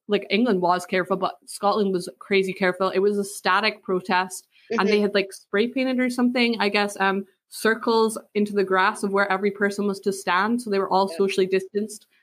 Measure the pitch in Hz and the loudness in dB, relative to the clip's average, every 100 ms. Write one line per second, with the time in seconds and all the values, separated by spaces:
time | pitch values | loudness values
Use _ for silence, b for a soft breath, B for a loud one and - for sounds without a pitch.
0 | - 202 - 196 247 190 175 180 - 190 | -2 -2 0 0 2 2 2 0 0 -2
1 | 180 180 185 - - - 202 214 196 185 | 0 -2 -2 -6 -16 -4 0 2 0 0
2 | 175 - - 196 190 185 185 180 190 190 | -6 -12 0 0 0 0 0 0 0 2
3 | 208 202 196 - 190 190 214 208 - 185 | 0 0 -4 -4 0 2 0 -4 -4 -4
4 | 185 185 185 - _ b b 220 196 208 | 0 0 0 -8 _ b b -2 2 2
5 | 202 202 196 - - 202 240 262 262 254 | 2 0 -2 -8 -4 -2 0 0 -2 0
6 | 254 247 247 247 233 220 202 208 208 - | 0 2 0 2 0 2 0 0 -2 0
7 | 196 190 196 b _ - 220 226 233 226 | 0 0 -6 b _ -2 0 0 2 2
8 | 220 220 - 208 202 202 190 190 196 208 | 2 -2 -6 -2 0 0 0 2 0 0
9 | 202 196 202 190 208 196 202 202 202 196 | -2 0 0 0 0 0 -2 0 -4 -2
10 | 202 190 - 180 214 240 226 196 190 190 | -4 -4 -2 0 0 -2 -2 -2 0 0
11 | 196 165 196 196 185 190 190 208 214 - | 0 0 0 0 0 0 -2 -6 -6 -10
12 | _ _ | _ _